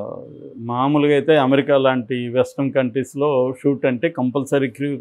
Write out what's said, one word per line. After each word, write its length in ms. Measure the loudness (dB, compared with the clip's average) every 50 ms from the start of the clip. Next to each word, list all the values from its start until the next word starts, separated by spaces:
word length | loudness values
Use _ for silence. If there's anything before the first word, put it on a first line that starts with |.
| -8 -10 -12 -14 -14 -16 -18 -18 -20 -18 -16
మామూలుగా 560 | -12 -8 -6 -2 0 0 2 2 2 2 4 2
అయితే 220 | 2 4 4 4
అమెరికా 420 | 4 4 4 2 2 4 4 2
లాంటి 500 | 4 4 2 2 0 -2 -4 -6 -6 -4
వెస్ట్రన్ 440 | -2 0 0 0 0 -2 -4 -4 -2
కంట్రీస్లో 840 | 0 0 0 0 -2 -4 -6 -4 -4 -2 0 0 2 0 0 0 -2 -2 -2
షూట్ 220 | -2 -2 0 0
అంటే 240 | -2 -2 0 -2 -4
కంపల్సరీ 580 | -2 -2 -4 -2 -2 -2 -2 0 0 0 0
క్రూ 200 | -2 -4 -6 -6 -6 -6 -6